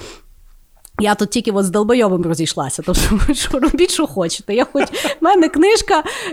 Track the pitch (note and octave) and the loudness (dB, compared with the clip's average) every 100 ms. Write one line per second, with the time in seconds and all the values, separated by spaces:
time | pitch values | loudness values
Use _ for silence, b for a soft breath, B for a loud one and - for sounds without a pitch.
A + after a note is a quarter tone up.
0 | B B B _ - - _ _ - - | B B B _ -20 -20 _ _ -14 -4
1 | G#3 G#3 G#3 A#3+ A3 G3+ G3 G3+ G#3+ B3 | -2 0 -2 -2 -2 0 0 0 2 2
2 | G#3 F3+ E3 D#3+ E3 - C3+ - D#3 F3+ | 4 2 0 -2 -2 -4 -6 -6 -2 0
3 | E3+ G3+ - C#4+ - C#4 C#4 C#4+ F4+ - | 2 2 2 0 -2 0 0 2 0 0
4 | D4 - E3+ - - G#3+ - C#4 C#4+ B4+ | -2 -2 -4 -6 -4 -2 0 -2 -2 -4
5 | - C#5 E4 G4 D#4+ C#4+ F#4+ A4+ - D4 | -6 0 2 4 2 4 4 2 2 -2
6 | D#4 B G4 | -2 B -10